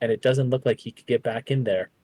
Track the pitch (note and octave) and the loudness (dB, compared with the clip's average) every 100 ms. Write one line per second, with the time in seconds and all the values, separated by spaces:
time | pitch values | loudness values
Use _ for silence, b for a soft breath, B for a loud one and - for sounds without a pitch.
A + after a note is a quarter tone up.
0 | A#2 A2 C3 C3 B2+ B2+ B2+ A2+ - - | -2 0 2 2 2 0 0 -2 -4 -16
1 | - A#2 A#2+ A2+ C3+ C3+ A#2 F#2+ F2+ _ | -2 -2 0 -6 -2 -2 0 0 -2 _